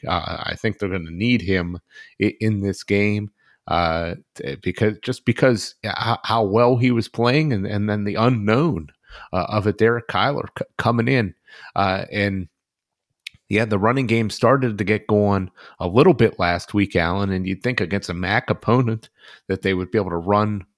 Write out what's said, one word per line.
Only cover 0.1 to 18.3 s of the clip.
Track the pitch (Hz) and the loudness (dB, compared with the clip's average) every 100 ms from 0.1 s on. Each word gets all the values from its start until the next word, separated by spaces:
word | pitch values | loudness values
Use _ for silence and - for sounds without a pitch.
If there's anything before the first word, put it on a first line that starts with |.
| 87 82 82 | -4 -4 -8
I | 80 - | -8 -4
think | 110 - | -4 -4
they're | 98 | -6
gonna | 92 80 | -6 -8
need | 85 120 120 | -4 0 0
him | 87 92 87 87 _ - - - | 0 -2 -2 -8 _ -20 -16 -2
i-, | 104 - | -2 0
in | 110 101 | -2 0
this | 98 92 | -2 -4
game, | - 101 104 104 104 _ _ _ - | -2 0 2 -2 -6 _ _ _ -4
uh, | 82 85 82 85 85 _ | 0 0 0 -4 -8 _
t-, | - 131 143 | -12 -10 -6
because, | 95 - 107 107 | -6 -2 -2 -2
just | - 131 | -8 -4
because, | - - 135 110 - - | -2 2 4 2 -2 -10
uh, | 107 - | -8 -4
how, | 113 117 | -2 -2
how | - 113 | 0 0
well | 101 107 120 127 | 2 4 4 4
he | 127 | 2
was | 117 107 | 2 -2
playing, | - 120 143 156 | -2 0 2 0
and, | 107 98 | -2 -2
and | 104 104 | -2 -2
then | 104 | -2
the | 104 104 | -2 0
unknown, | 120 120 104 117 165 87 73 _ _ - - | 2 2 2 2 2 -2 -6 _ _ -20 -6
uh, | 92 - | -4 -2
of | 107 104 | 0 0
a | |
Derek | 98 113 117 - | 2 2 2 -2
Kyler | 95 123 143 - - | 0 0 0 -6 -8
c-, | - - | -10 -2
coming | 113 117 120 | 0 2 2
in, | 135 98 - _ - - - | 2 0 -6 _ -20 -8 -2
uh, | 98 95 - | 0 0 -4
and | 104 101 95 90 _ _ _ _ _ _ _ - _ - | -2 -2 -2 -8 _ _ _ _ _ _ _ -20 _ -2
yeah, | 104 | 0
the | 113 104 | 2 0
running | 107 135 117 | 2 0 2
game | 113 110 | 0 0
started | - 117 135 127 104 | 2 2 4 0 -2
to | |
get | 98 107 - | -2 -2 2
going | 104 104 98 92 _ - - | 2 4 2 -2 _ -20 -8
a | 87 | 0
little | 107 180 | 4 6
bit | 127 113 - | 6 4 2
last | 87 87 - | 0 0 -2
week, | 104 98 | 0 2
Alan, | 90 85 95 98 | 2 0 0 -2
and | 92 92 | -2 -4
you'd | 95 | -4
think | 123 123 | -4 -2
against | 87 98 - | -2 -4 -4
a | |
mac | 87 92 | -6 0